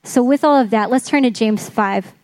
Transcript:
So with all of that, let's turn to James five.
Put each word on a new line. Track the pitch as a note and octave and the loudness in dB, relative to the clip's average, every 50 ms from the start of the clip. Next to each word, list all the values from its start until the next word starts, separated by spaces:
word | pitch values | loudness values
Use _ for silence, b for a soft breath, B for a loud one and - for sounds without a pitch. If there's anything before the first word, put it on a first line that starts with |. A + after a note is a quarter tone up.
| _ | _
So | - - C4 B3 | -2 0 0 2
with | B3 C#4+ C#4+ - | 2 0 2 2
all | D4+ C#4+ C#4 | 2 4 4
of | B3 G3 | 2 2
that, | A3 G#3+ G#3 A3 | 0 -2 0 0
let's | C4 C4 - - | -2 -2 -2 -2
turn | - C#4+ C4+ | 0 0 0
to | B3 | 0
James | A3 - A3+ G#3+ G#3+ G3+ - | 0 0 -2 -2 -2 -2 -6
five. | - - - G#3 G3 G3 G3 F#3+ - - _ | -6 -4 -2 -2 -2 -2 -4 -6 -8 -20 _